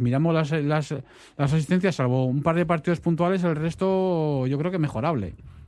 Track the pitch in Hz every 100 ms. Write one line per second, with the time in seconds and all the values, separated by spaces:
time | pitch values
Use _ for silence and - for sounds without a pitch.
0 | 120 131 165 160 151 160 143 151 143 143
1 | - - - - 139 160 147 180 190 139
2 | 127 131 131 135 151 165 170 170 180 170
3 | 175 165 175 190 175 151 165 160 190 190
4 | 185 170 151 143 127 143 170 185 151 131
5 | 147 143 92 - - -